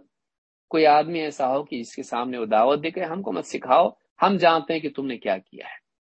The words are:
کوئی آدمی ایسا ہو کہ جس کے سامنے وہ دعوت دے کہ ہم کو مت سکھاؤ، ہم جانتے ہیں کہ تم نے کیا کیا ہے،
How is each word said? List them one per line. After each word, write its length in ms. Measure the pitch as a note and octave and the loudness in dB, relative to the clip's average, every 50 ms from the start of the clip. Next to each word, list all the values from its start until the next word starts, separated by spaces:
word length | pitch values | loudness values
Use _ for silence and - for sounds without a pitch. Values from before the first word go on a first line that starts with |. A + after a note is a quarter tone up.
| - _ _ _ _ _ _ _ _ _ _ _ _ _ | -10 _ _ _ _ _ _ _ _ _ _ _ _ _
کوئی 160 | E3 D#3+ D#3+ | 0 4 6
آدمی 340 | D3+ D3 D3+ D#3 E3 E3+ E3 | 6 6 6 4 0 -4 -6
ایسا 280 | D#3 D3+ C#3+ - C#3 | -6 -6 -4 -2 -2
ہو 160 | B2+ C3 C#3 D3 | 0 0 -2 -4
کہ 160 | - D3+ A#2+ | -6 -10 -10
جس 160 | A#2 - - | -10 -12 -12
کے 80 | - C3 | -14 -10
سامنے 340 | - - A#2 A#2+ B2+ B2 | -8 -6 -6 -4 -4 -6
وہ 80 | B2 A2+ | -6 -2
دعوت 380 | G#2+ A2 G#2+ A#2 C3 D3 D3 D3+ | 0 2 4 4 4 2 0 -2
دے 80 | E3 | -8
کہ 80 | - F#3 | -6 -6
ہم 220 | F3+ D#3+ D#3+ G3 | -8 -6 -8 -8
کو 100 | G3+ - | -8 -6
مت 140 | F#3 E3+ D#3 | -6 -8 -8
سکھاؤ، 440 | - - - - B2+ B2+ D#3+ F3+ - - _ _ _ _ _ | -8 -10 -10 0 2 4 4 4 2 -2 _ _ _ _ _
ہم 160 | E3+ F#3+ G3+ | 2 2 2
جانتے 360 | F3+ F3 E3 E3 D#3+ - - E3 | 4 4 4 4 2 0 -4 -6
ہیں 60 | D#3+ | -4
کہ 100 | D#3 D3 | -4 -6
تم 160 | D3 - C#3 | -8 -6 -8
نے 120 | C3+ A#2+ | -8 -8
کیا 200 | A2 - G#2+ F#2+ | -6 -4 -4 -4
کیا 280 | F#2 - _ - - - | -4 -6 _ -20 -20 -18
ہے، 120 | - - - _ _ _ _ | -18 -20 -20 _ _ _ _